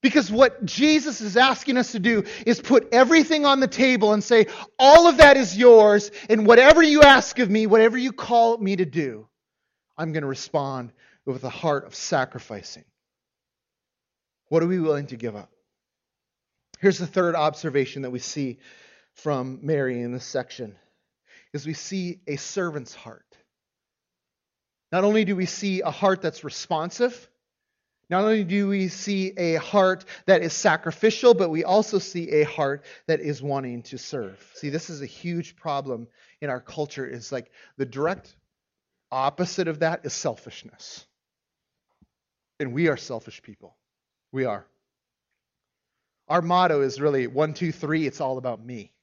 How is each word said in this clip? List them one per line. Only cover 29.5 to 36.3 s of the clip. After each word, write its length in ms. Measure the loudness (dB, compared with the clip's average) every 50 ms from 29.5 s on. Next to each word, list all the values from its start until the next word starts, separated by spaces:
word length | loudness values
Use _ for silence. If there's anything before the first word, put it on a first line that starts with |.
| -2
heart 500 | -4 -6 -2 0 2 2 2 0 -4 -10 -20 -20 -12 _
that 160 | 2 2 2
is 100 | 2 -4
sacrificial, 800 | -8 -2 -2 0 -2 0 -4 -10 -8 -2 -2 -2 -2 2 4 4
but 160 | 4 4 2 -4
we 160 | -2 -6 -4
also 340 | 0 0 0 0 -2 -4 -6
see 320 | -6 -6 -12 -12 -8 -2
a 120 | 0 0
heart 420 | 0 0 -2 -6 -4 -4 -6 -8 _ -20 -20 -18 _
that 140 | -4 -4 -4
is 200 | -4 -8 -8 -8
wanting 440 | -8 -8 -8 -6 -8 -10 -12 -14 -14
to 120 | -16 -18
serve. 420 | -16 -16 -12 -12 -12 -12 -12 -16 _ _ _ _
See, 140 | -14 -12 -10
this 220 | -10 -10 -10 -12
is 100 | -16 -16
a 60 | -16
huge 500 | -18 -18 -14 -12 -10 -10 -10 -10 -12 _
problem 520 | _ _ -8 -8 -8 -8 -10 -12 -12 -14 -20 _ _ _ _